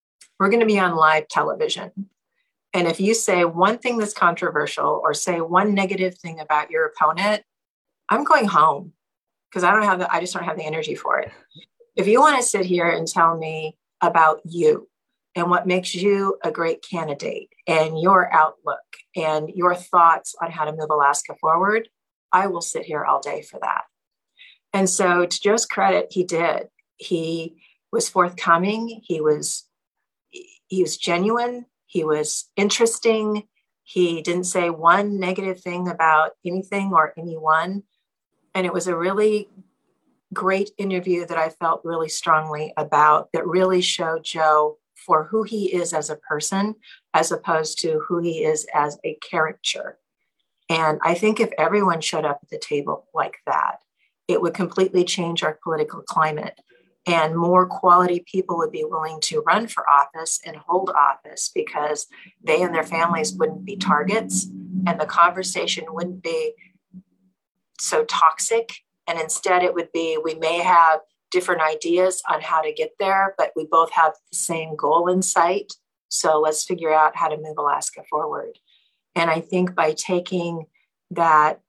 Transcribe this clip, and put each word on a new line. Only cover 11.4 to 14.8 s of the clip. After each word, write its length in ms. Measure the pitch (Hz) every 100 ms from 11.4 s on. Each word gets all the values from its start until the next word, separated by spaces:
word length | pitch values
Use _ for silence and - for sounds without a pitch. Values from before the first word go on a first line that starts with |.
| _ - - _ _ -
If 100 | 196
you 140 | 233
wanna 220 | 302 269
sit 240 | 233 202 180
here 220 | 175 170
and 180 | 170 165
tell 300 | 185 165 165
me 420 | 160 160 156 - _ -
about 380 | 175 165 160 156
you 440 | 165 170 151 -